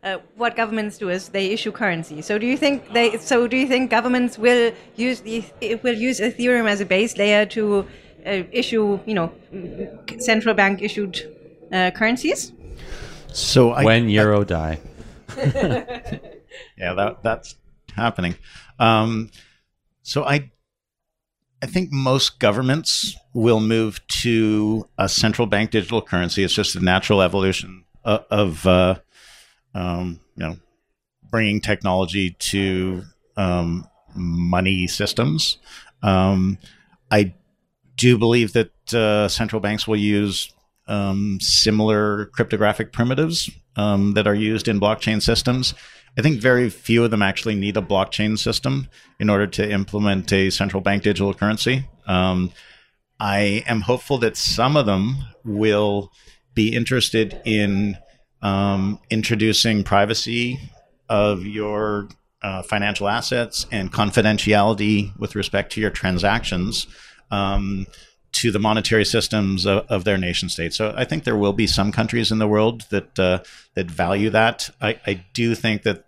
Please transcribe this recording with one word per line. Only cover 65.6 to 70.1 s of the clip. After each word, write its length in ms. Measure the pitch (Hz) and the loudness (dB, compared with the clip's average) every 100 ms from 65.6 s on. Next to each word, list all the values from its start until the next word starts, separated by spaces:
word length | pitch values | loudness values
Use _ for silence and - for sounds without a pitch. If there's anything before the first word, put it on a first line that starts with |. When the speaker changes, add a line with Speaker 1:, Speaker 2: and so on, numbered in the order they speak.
| - | -4
Speaker 2:
to 80 | - | -4
your 80 | 107 | -4
transactions, 1000 | - 92 90 98 113 - 92 95 - - - - - _ | -2 -2 0 2 0 -2 -2 -2 -4 -8 -14 -20 -20 _
um, 580 | 101 98 98 98 98 98 - - _ _ | -4 0 -2 -2 -6 -8 -12 -20 _ _
to 200 | - 120 | -2 0
the 80 | 104 | 0
monetary 460 | 107 110 104 110 101 | 2 0 2 2 2
systems 600 | 117 - 110 98 95 95 | 0 0 0 0 0 2
of, 200 | 98 - | 0 0
of 160 | 104 | -2
their 120 | 90 | 0